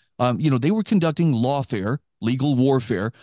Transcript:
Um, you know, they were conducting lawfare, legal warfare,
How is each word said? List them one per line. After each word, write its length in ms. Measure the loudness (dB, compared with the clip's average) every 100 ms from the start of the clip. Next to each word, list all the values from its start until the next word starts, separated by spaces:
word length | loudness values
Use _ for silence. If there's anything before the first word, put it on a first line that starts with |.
| _ -2
Um, 220 | -2 0
you 100 | 0
know, 80 | 2
they 140 | 0
were 120 | -2
conducting 500 | 0 0 0 0 0
lawfare, 640 | 2 0 -2 -4 -4 -4 -6 _ -6
legal 360 | -2 0 0 2
warfare, 560 | 2 2 0 -4 -4 -8